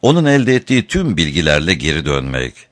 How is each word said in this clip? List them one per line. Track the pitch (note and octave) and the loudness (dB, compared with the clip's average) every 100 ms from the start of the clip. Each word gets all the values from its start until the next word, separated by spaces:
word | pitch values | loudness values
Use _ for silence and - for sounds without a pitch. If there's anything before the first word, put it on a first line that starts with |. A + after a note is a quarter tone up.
onun | E3 E3+ D3+ | 4 2 4
elde | C#3+ A#2 B2+ | 2 2 0
ettiği | - C3 A2 | 2 -2 0
tüm | - F3 E2+ | -4 -2 -2
bilgilerle | D#2+ C#2+ D#2 D2 D#2+ | -2 0 2 2 0
geri | F2 D2+ D2+ D2 | -2 -2 -2 -2
dönmek. | C#2+ C2 B1+ B1+ - - | -4 -4 -6 -8 -10 -20